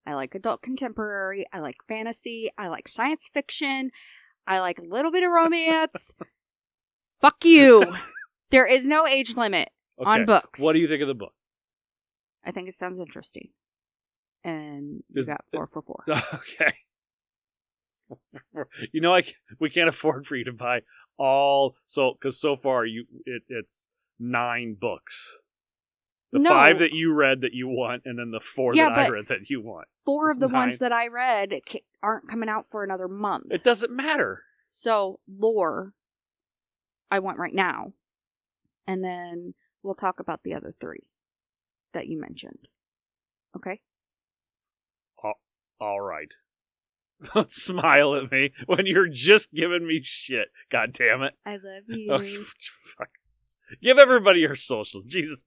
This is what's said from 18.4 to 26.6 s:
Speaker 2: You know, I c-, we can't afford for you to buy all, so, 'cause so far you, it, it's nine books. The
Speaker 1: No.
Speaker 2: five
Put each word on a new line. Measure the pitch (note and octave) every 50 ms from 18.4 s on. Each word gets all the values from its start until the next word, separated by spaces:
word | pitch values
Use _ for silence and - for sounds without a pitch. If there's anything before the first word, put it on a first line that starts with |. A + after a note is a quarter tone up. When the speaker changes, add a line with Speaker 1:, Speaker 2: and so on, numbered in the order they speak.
| - _ - D#3+ C3+ - - - C3+ -
Speaker 2:
You | - D#3+
know, | D#3+ F3
I | F3+ F3+
c-, | F3 - - _ _ - A2+ -
we | D#3 D3+
can't | - F3 E3+ E3
afford | D3 - - D#3 D3+ D3 C#3+
for | - D3+
you | B2 A2+
to | B2+
buy | A#2+ A2 A#2+ A#2+ B2 A#2 - _ _ - _ _ _ -
all, | C#3 C3+ C3+ C#3 C#3+ C#3 C#3 C#3 C3+ B2+ - _ _
so, | - - D3 C3+ B2+ - -
'cause | - C3+ B2+ -
so | - D3+ C#3+
far | B2+ - C#3 C3 B2 A2+
you, | A2+ A2 A#2 B2 - B2 - -
it, | C3 B2 A#2 - -
it's | B2+ A2+ G#2 _ - - - _ _ _ _ _ _ -
nine | A#2 B2 B2 A#2+ A#2+ A#2+ A#2+ A#2+ A#2+ A2+ G#2+ G2+
books. | A#2 A2+ F2+ D2 - - - - - - - - _ _ _ _ _ _ _ _ _ _ _ _ _ _ _ _ _ _
The | - C#4
Speaker 1:
No. | C#4+ E4+
Speaker 2:
five | - C3+